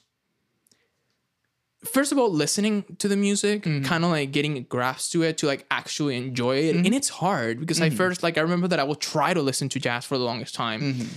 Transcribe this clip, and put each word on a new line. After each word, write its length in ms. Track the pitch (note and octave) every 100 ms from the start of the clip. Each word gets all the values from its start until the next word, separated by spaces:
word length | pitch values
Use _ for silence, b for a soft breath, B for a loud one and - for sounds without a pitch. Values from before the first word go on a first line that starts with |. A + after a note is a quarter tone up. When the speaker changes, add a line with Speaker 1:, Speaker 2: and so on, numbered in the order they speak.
| _ _ _ _ _ _ _ _ _ _ _ _ _ _ _ _ _ _
Speaker 1:
first 260 | - C4 C#4+
of 80 | C#4
all, 120 | A#3
listening 540 | D#3 D3 - G#3+ G#3 - E3+
to 100 | G3+
the 80 | G3+
music, 460 | G3+ G3+ G#3 G#3
Speaker 2:
Mm-hmm. 220 | F3 C#3+ C3+
Speaker 1:
kinda, 220 | E3 E3+
like, 240 | D#3+ C#3
getting 240 | C#3+ D3 C#3+
a 40 |
grasp 520 | B2 B2 B2+ B2+ -
to 100 | E3+
it 160 | E3 D#3+
to, 80 | D3+
like, 180 | C3+ -
actually 460 | B2+ - - D3 B2
enjoy 400 | C3 B2+ A#2+ C3+
it. 200 | D#3+ D#3+
Speaker 2:
Mm-hmm. 100 | F3+
Speaker 1:
And 80 |
it's 140 | C4 -
hard 520 | - F3 F3 A2+ A#2
because 200 | D#3+ D#3+
I 80 | D#3+
Speaker 2:
Mm-hmm. 80 | B2
Speaker 1:
first, 260 | F#3 F3+
like, 140 | E3+ D#3+
I 40 |
remember 280 | E3 F3 F3+
that 120 | E3
I 40 |
would 160 | C#3 D3
try 320 | - D#3 D3
to 80 | F3+
listen 260 | C#3 - C#3
to 80 | C3
jazz 260 | B2 A#2+
for 140 | - C3+
the 60 |
longest 300 | B2 A#2+ A#2+
time 260 | - A#2 A2
Speaker 2:
Mm-hmm. 260 | C#3 B2+ A2+